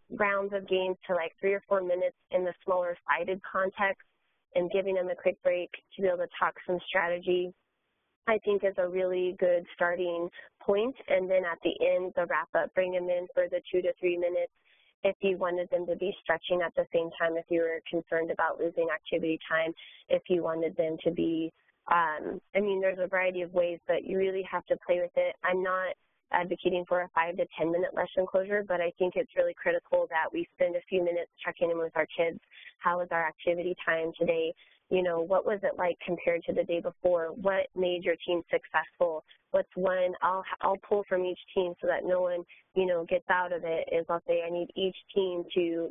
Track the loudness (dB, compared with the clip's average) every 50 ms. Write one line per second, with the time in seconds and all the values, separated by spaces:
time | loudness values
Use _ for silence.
0 | _ -10 -4 -2 0 0 0 0 -2 -2 -4 -6 -2 0 0 0 0 -2 -4 -6
1 | -4 -2 -2 -2 -2 -4 -6 _ 0 0 0 0 0 0 0 0 2 0 0 0
2 | 0 -2 -4 _ _ _ -2 -2 0 -2 -4 -4 _ 0 0 0 0 -2 -4 -4
3 | _ 0 0 0 0 -2 -4 -4 -6 -4 -2 -2 -2 -2 0 0 0 0 0 -2
4 | -10 _ _ _ _ _ _ _ _ _ -2 0 0 2 0 0 0 0 0 0
5 | -2 -2 -4 -2 0 0 0 2 2 0 0 0 -2 -6 -10 -16 -18 _ -6 -2
6 | 0 0 0 0 -2 -6 -2 0 0 0 0 -4 -4 -4 -4 -4 -4 -2 -2 0
7 | 0 0 -2 -2 0 0 0 0 0 -4 -8 _ _ _ _ _ _ _ _ _
8 | _ _ _ _ _ 0 0 2 2 2 2 2 2 0 2 0 0 0 0 0
9 | 0 0 2 0 0 0 0 2 4 4 4 2 0 -4 -2 0 0 0 2 0
10 | -2 -2 -2 -2 -4 -6 -8 -12 -20 -20 _ _ 0 2 2 2 2 0 -4 -6
11 | -2 0 2 2 2 2 2 2 2 0 -2 -2 -2 -2 0 2 2 2 2 0
12 | 0 -2 -2 -2 -2 0 0 -2 -2 0 0 0 0 0 0 0 0 2 0 -2
13 | 0 0 -2 -2 -4 -2 0 0 0 2 -2 -4 -4 -2 -2 0 0 0 -2 0
14 | 0 0 0 0 0 0 0 -2 -4 -4 _ _ _ _ _ _ _ _ _ _
15 | 0 0 0 2 0 0 0 0 0 0 0 -2 0 0 -2 -2 0 -2 -2 -2
16 | -2 -4 -4 -4 -2 -2 -2 -2 0 0 0 0 0 0 0 -2 -2 0 0 0
17 | 0 -2 -2 -2 0 0 0 -2 -2 0 0 2 2 0 -2 -4 -6 -4 -4 -4
18 | -2 -2 -2 -2 0 -2 -2 0 0 -2 0 -2 -2 -2 0 0 0 0 -2 -4
19 | -4 -4 -2 -2 0 0 -2 -2 -2 -2 0 0 0 -2 -4 -8 -14 -20 -20 -16
20 | -2 0 0 0 2 0 0 0 0 0 -2 -2 -2 -2 0 0 -2 -2 -2 -2
21 | -2 -2 0 0 0 0 0 -2 -2 -4 -8 _ _ _ _ _ _ 2 2 4
22 | 4 2 -2 -4 -6 -6 -8 -8 -10 _ 0 0 2 2 0 0 0 0 0 0
23 | -2 0 0 0 2 0 0 -2 -4 0 0 2 2 2 -2 -4 _ -2 0 0
24 | 0 -2 0 0 0 0 0 -2 -4 -4 -6 -6 -2 -2 -2 0 0 0 0 0
25 | 0 0 0 0 0 0 -2 -2 -2 0 0 2 0 0 0 0 -2 -4 -6 -8
26 | _ _ _ _ _ _ -2 -2 0 -2 -4 -2 0 0 0 0 0 0 0 0
27 | 0 0 0 0 0 0 -2 -4 -4 -4 -2 -2 -2 0 0 0 -2 -2 -2 -4
28 | -6 -2 -2 -2 -2 0 0 -2 0 0 -2 -2 -2 -2 -2 0 -2 -2 -2 0
29 | -2 0 0 -2 -4 -2 0 0 0 0 -2 -2 0 0 0 0 0 _ 2 2
30 | 2 2 0 0 0 0 -2 -4 -6 -6 _ 0 0 0 0 -2 -4 -2 0 0
31 | 2 0 0 -2 -4 -6 _ -8 -8 -8 -2 0 0 0 0 0 -2 -2 0 -2
32 | -2 0 0 0 0 0 -2 -6 -12 _ -20 -20 -20 -20 -14 _ 0 0 0 0
33 | -2 -2 0 0 0 -2 -4 -2 0 0 0 0 -2 -4 -4 -2 -2 0 0 0
34 | 0 -2 -2 0 0 2 2 2 0 -2 -4 -8 -14 _ _ _ _ _ 0 2
35 | 2 2 0 0 0 2 2 2 2 0 0 0 -2 -2 -2 0 -2 -2 -2 -4
36 | -6 -6 -6 -2 0 0 0 0 -2 -2 -2 -2 0 0 -2 -2 -2 -4 -4 _
37 | 2 2 2 2 0 -4 -6 -2 -2 0 0 0 -2 -2 -2 -2 0 0 0 0
38 | 0 -2 -2 -2 -2 -2 -2 -2 0 -2 -2 -2 -2 -2 -2 -2 -2 -2 -2 0
39 | 0 0 0 -4 -10 -14 -20 _ _ _ 0 0 0 -2 -2 -2 0 2 2 2
40 | 0 0 0 0 0 0 0 0 -4 -6 -6 -2 0 0 0 -2 -2 0 0 0
41 | 0 0 0 0 0 -2 -4 -6 -10 -4 -2 0 0 0 -4 -2 -2 0 0 0
42 | 0 0 0 2 2 0 -2 -4 -6 -10 -16 -20 _ _ 0 0 2 2 2 0
43 | 0 0 0 0 2 2 2 2 2 0 -2 -4 -2 -2 -2 -2 0 0 -2 -2
44 | 0 0 -2 -2 0 0 0 0 0 -2 -2 -4 -4 -4 -2 -2 -2 -2 -2 -6
45 | -12 -4 0 0 0 0 -2 -4 -6 -2 -2 0 0 0 0 -2 -4 -4